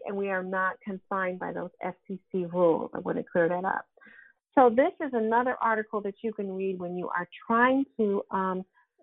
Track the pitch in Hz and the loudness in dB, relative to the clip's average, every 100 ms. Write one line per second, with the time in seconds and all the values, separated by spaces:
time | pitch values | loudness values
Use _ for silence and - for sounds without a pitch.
0 | - 202 196 190 185 190 185 180 - 190 | -6 -4 -2 -2 -2 -2 -2 -4 -8 -10
1 | - 196 185 180 180 180 175 - - 180 | -6 -4 -2 -4 -6 -6 -8 -8 -10 -10
2 | - 190 - 190 175 175 175 160 - - | -12 -14 -6 -4 -2 4 4 4 -2 -6
3 | 180 170 - 180 165 180 185 - - _ | -6 -6 -2 0 2 0 -2 -4 -6 _
4 | - - - _ _ - 254 226 302 359 | -20 -20 -20 _ _ 6 6 6 4 0
5 | 302 247 220 233 254 247 226 220 214 214 | -4 -2 2 2 2 0 0 0 -2 -6
6 | 202 196 226 214 202 190 190 185 175 180 | -6 -6 -8 -6 -6 -4 -4 -4 -6 -6
7 | 180 - 175 - - 226 247 262 269 - | -4 -4 -6 -8 -2 4 4 4 0 0
8 | 214 196 - 190 190 185 190 _ _ _ | 0 0 -2 -2 -2 -2 -6 _ _ _